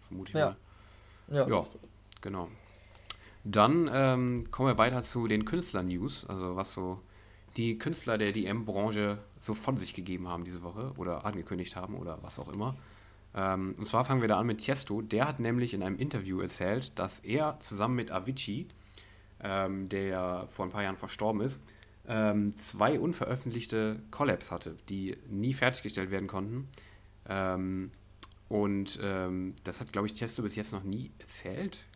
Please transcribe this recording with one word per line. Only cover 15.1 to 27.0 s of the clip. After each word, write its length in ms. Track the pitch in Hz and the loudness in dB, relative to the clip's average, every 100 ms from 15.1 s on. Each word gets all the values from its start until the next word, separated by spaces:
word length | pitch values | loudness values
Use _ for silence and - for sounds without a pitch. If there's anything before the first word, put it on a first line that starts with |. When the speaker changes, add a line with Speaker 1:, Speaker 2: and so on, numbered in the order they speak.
| 107 147 | 2 2
Speaker 1:
hat 120 | 135 | 2
nämlich 340 | 117 123 120 | 0 2 0
in 100 | 98 | 0
einem 140 | 92 98 | -2 -2
Interview 420 | 143 104 95 92 | -2 -2 -2 -2
erzählt, 580 | 92 - 92 117 135 - | -2 -2 0 0 -2 -4
dass 220 | 95 - | -4 -6
er 380 | 101 131 151 147 | -2 0 0 -2
zusammen 360 | - 101 113 123 | -8 0 2 2
mit 160 | 110 | 0
Avicii, 560 | 92 104 135 - 120 - - - - - - - - | -2 -2 -4 -4 -4 -6 -14 -20 -20 -20 -20 -20 -10
ähm, 460 | 101 98 95 98 95 | -2 0 2 -2 -2
der 140 | 98 98 | 0 0
ja 400 | 92 92 90 - | 0 0 -2 -6
vor 180 | - 92 | -6 -4
ein 60 | |
paar 120 | 104 | 0
Jahren 140 | 98 95 | -2 -2
verstorben 440 | - - 107 107 | -8 0 2 2
ist, 180 | 131 135 - - - - - | 0 -4 -16 -20 -20 -18 -4
ähm, 480 | 110 107 104 104 - | 2 4 4 2 -2
zwei 400 | - 98 113 151 | -8 2 4 4
unveröffentlichte 1000 | 165 170 - 127 127 117 - 110 110 110 - | 2 0 -2 -2 -2 -6 -2 0 0 -2 -8
Collabs 420 | - 143 90 - | 0 2 2 0
hatte, 240 | 87 85 80 - | -8 -8 -12 -6
die 280 | 98 95 - 117 | -4 -4 -6 -4
nie 240 | 101 123 | 0 0
fertiggestellt 580 | 135 127 131 107 98 95 | 4 2 2 -4 -2 0
werden 160 | 95 98 | 0 -2
konnten. 400 | 95 101 123 135 - - - | -2 -2 -4 -8 -14 -20 -20